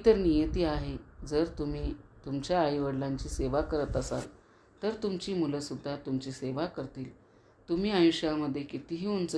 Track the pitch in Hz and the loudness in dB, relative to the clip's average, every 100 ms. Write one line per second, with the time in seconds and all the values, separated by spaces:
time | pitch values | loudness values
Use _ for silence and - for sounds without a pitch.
0 | 226 202 180 151 156 170 165 147 143 135 | 6 6 6 4 4 2 2 0 -2 -6
1 | - - 139 147 165 - 147 147 147 - | -10 -14 -2 0 0 0 -4 -2 -4 -6
2 | - - 143 139 139 180 151 147 139 135 | -12 -16 -6 -4 0 2 4 2 0 -2
3 | 139 135 - - 131 139 156 151 139 - | -2 -4 -4 -2 0 0 0 -2 -2 -2
4 | - 127 127 - - - _ - 202 214 | -2 -4 -6 -12 -20 -20 _ -8 -6 -4
5 | 208 180 196 185 151 143 143 127 143 143 | -4 -4 -2 0 0 -2 -4 -8 -6 -8
6 | - 131 135 127 131 135 175 - 127 - | -4 -4 -4 -6 -4 -2 -4 -4 -10 -10
7 | 131 - - - - _ - 170 202 196 | -12 -14 -20 -20 -20 _ -4 0 2 6
8 | 165 160 160 151 147 139 139 139 - 165 | 6 6 2 0 0 -2 -4 -8 -8 -6
9 | 196 202 170 | -2 0 0